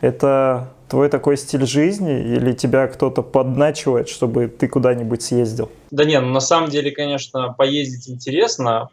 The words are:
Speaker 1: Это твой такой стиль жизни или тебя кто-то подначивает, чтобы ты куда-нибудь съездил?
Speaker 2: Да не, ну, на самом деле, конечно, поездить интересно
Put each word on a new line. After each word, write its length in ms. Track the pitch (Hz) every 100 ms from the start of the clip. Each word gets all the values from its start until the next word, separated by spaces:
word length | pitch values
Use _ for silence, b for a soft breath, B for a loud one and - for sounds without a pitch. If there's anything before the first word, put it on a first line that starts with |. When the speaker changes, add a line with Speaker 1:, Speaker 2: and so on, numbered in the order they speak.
Speaker 1:
Это 680 | 127 127 139 135 131 127 127 - -
твой 200 | 131 143
такой 280 | 139 143 143
стиль 300 | - 139 131
жизни 540 | 143 165 202 175 131 113 123
или 160 | 123
тебя 340 | 120 123 131 131
кто-то 340 | - 135 127
подначивает, 880 | - 139 131 131 147 147 143 120 -
чтобы 380 | - 123 117 120
ты 200 | - 131
куда-нибудь 540 | 139 123 120 113 117
съездил? 480 | - 123 117 113 113 - -
Speaker 2:
Да 140 | 143
не, 160 | 151 147
ну, 80 | 127
на 120 | 131
самом 280 | - 170 156
деле, 220 | 143 143
конечно, 640 | 143 147 139 - 131 123 123
поездить 520 | 139 147 135 123 131
интересно 800 | 127 135 151 226 - 120 113 120